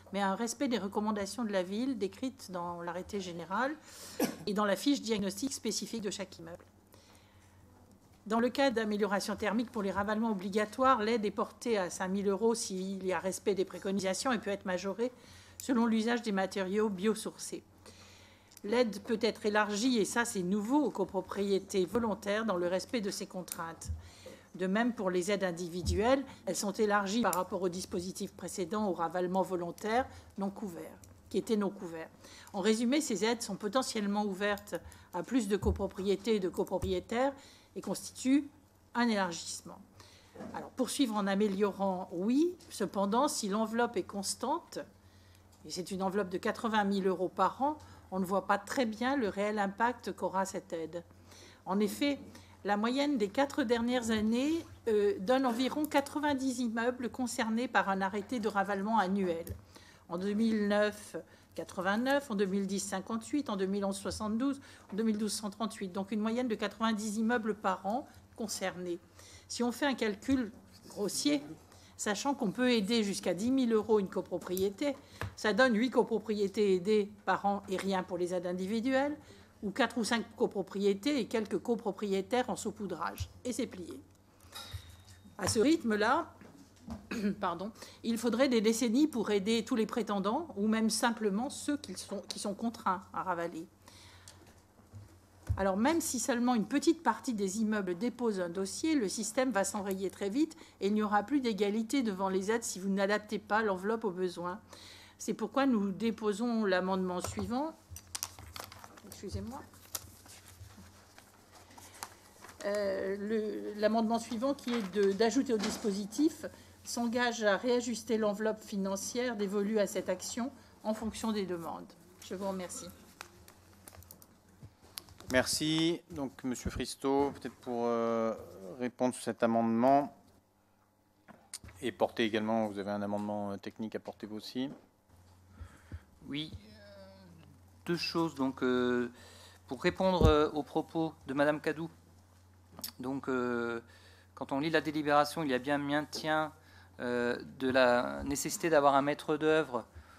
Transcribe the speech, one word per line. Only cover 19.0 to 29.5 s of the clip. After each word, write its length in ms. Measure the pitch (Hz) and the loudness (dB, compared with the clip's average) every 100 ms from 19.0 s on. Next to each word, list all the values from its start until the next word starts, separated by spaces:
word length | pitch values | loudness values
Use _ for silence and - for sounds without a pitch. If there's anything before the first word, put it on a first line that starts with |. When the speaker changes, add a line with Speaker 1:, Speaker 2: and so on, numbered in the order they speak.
Speaker 1:
peut 160 | - 226 | -2 2
être 240 | 214 - 214 | 2 2 2
élargie, 520 | 208 208 202 262 240 | 4 4 2 4 4
et 60 | |
ça 200 | 180 233 | 4 2
c'est 180 | 226 196 | 0 0
nouveau, 420 | 175 208 208 294 | 0 0 4 4
aux 60 | 254 | 4
copropriétés 960 | - 180 185 185 196 202 190 190 196 175 | 0 -2 -2 -4 -4 0 0 0 0 2
volontaires 580 | 240 233 196 202 208 | 2 0 -2 0 0
dans 120 | 226 180 | 0 0
le 100 | 175 | 2
respect 340 | 185 - 247 | 0 0 -2
de 100 | 196 | -2
ces 160 | - 185 | -4 -8
contraintes. 640 | 185 165 - 165 165 - - - - - - - | -10 -8 -6 -8 -10 -8 -8 -10 -20 -20 -20 -16
De 120 | 165 185 | -4 0
même 260 | 202 240 | 2 2
pour 160 | 233 190 | 0 0
les 220 | 180 180 | 0 0
aides 140 | 202 | 0
individuelles, 800 | 185 170 175 180 170 180 226 277 262 - - | 0 -2 -6 -4 0 2 4 2 0 -10 -6
elles 100 | 170 | -4
sont 160 | 202 | -4
élargies 500 | 190 214 202 196 226 | 0 2 2 2 2
par 120 | 208 | 2
rapport 280 | 175 180 196 | 2 -2 -2
au 60 | 185 | -2
dispositif 680 | 180 - 190 185 - 196 | -4 -6 -6 -6 -8 -10
précédent 520 | - 185 - 170 214 214 | -8 -10 -6 -4 -2 -2
au 60 | |
ravalement 500 | 202 165 180 180 190 | 0 -2 0 0 0
volontaire 640 | 180 | 0